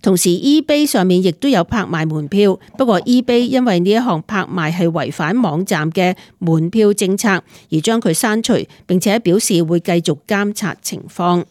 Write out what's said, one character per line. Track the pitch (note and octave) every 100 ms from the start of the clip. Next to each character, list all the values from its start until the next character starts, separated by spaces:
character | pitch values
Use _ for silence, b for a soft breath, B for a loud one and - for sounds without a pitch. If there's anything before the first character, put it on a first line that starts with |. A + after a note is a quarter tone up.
同 | - F#3
時 | F#3
eBay | F3 C4+ D4+ D4 D4 D4
上 | A3+ F#3
面 | F3+
亦 | F#3
都 | - C#4
有 | A3
拍 | - A#3
賣 | F3+ E3 D#3+
門 | D#3 D3
票， | G3 G3+ F#3 B -
不 | C4
過 | G3+
eBay | - B3 A#3+ A#3+ A#3+
因 | B3+
為 | B3 F3
呢 | F3+
一 | G#3+
項 | B3 E3 -
拍 | G3+
賣 | - D#3 D3+
係 | F3 E3+
違 | E3 C3
反 | - D#3 A3+
網 | G#3+ D3+ F#3+
站 | E3+ D3+
嘅 | F3+ F3+ F#3+ B B
門 | E3+ D#3+ E3
票 | A3 G#3
政 | G#3 F#3+ G3
策， | A3+ F#3 B B B
而 | D#3
將 | F3+ A3+
佢 | G#3
刪 | D#3+ A3+ G#3+
除， | A3+ F3+ - b -
並 | F3
且 | G3+ A3
表 | F#3 F#3
示 | - E3+
會 | D#3+ F3
繼 | F#3
續 | F3 E3 D3 -
監 | G3+ G#3
察 | G3+ F#3+ -
情 | - - -
況。 | - F3 F3 -